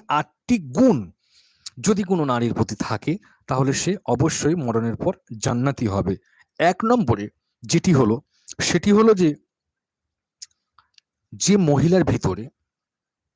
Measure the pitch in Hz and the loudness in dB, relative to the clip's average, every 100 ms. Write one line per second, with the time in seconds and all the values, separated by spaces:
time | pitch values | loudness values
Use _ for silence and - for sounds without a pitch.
0 | - 151 - _ - 233 139 147 262 139 | -2 -2 -4 _ -2 -2 -2 2 4 2
1 | 87 - _ _ _ _ - - 185 208 | -4 -16 _ _ _ _ -20 -4 0 0
2 | 185 180 139 120 117 - 107 107 - 110 | 0 -2 0 0 0 -2 -4 -4 -6 -6
3 | - 190 _ _ - 131 135 135 170 196 | -4 -6 _ _ -6 -2 -2 -2 -4 -4
4 | - 120 156 - 143 175 120 113 117 107 | -2 0 0 0 -2 -2 -2 -2 -4 -4
5 | 170 - - 113 - 120 135 - 113 98 | -4 -6 -10 -8 -4 -2 -2 -2 -4 -2
6 | 92 92 _ _ _ - 165 180 226 240 | -4 -6 _ _ _ -2 0 0 0 2
7 | 131 104 104 - _ _ 110 165 190 139 | 0 -2 -6 -14 _ _ -2 0 4 4
8 | 107 117 - _ - - - 170 202 208 | 2 0 -6 _ -16 -6 -2 0 2 4
9 | 226 196 160 147 _ _ _ _ _ _ | 4 4 2 -2 _ _ _ _ _ _
10 | _ _ _ _ - _ _ _ _ _ | _ _ _ _ -20 _ _ _ _ _
11 | _ _ _ 104 - 202 160 139 165 185 | _ _ _ -4 2 4 4 2 4 2
12 | 135 131 - 92 127 _ _ _ _ _ | 2 -2 -2 -6 -10 _ _ _ _ _
13 | _ _ _ | _ _ _